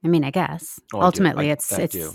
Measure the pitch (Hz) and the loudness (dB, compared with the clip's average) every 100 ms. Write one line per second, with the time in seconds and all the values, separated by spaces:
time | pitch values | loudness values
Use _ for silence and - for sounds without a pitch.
0 | 165 170 139 180 160 156 - - _ 104 | 4 2 2 0 -2 -6 -12 -18 _ 2
1 | 180 175 185 139 147 147 - - 170 95 | 2 4 2 2 -2 -2 -2 -2 -2 -4
2 | 80 | -8